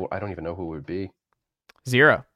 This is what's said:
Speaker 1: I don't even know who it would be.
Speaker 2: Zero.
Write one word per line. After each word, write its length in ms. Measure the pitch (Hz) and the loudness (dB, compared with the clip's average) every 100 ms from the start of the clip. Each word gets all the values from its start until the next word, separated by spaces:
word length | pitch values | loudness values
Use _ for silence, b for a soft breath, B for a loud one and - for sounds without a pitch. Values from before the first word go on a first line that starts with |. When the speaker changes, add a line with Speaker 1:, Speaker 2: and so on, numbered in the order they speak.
| 92 | -4
Speaker 1:
I 80 | 95 | -6
don't 140 | 101 | -6
even 100 | 85 | -8
know 140 | 80 87 | -8 -8
who 80 | |
it 120 | 85 78 | -8 -10
would 100 | 71 | -8
be. 260 | 90 95 _ _ _ _ _ _ _ - | -8 -8 _ _ _ _ _ _ _ 0
Speaker 2:
Zero. 360 | 123 147 120 - | 6 6 4 -2